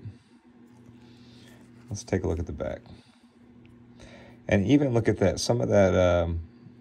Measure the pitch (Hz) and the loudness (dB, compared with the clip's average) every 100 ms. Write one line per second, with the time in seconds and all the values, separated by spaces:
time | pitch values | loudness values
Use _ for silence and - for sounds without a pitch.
0 | - - _ _ _ - - - - - | -12 -20 _ _ _ -20 -20 -20 -20 -20
1 | - - - - - - - - - 101 | -20 -20 -20 -20 -20 -20 -20 -20 -14 -14
2 | - 95 82 82 78 73 71 - - - | -4 -4 -2 -4 -6 -8 -10 -10 -16 -20
3 | _ _ _ _ - - - - - - | _ _ _ _ -20 -20 -20 -20 -20 -20
4 | - - - - - 101 95 143 143 117 | -20 -20 -20 -18 -2 0 4 2 4 0
5 | 113 104 95 - - 120 117 104 95 90 | 0 2 0 0 -2 -2 2 4 4 4
6 | 90 87 82 85 - - - - | 2 2 0 -6 -10 -20 -20 -20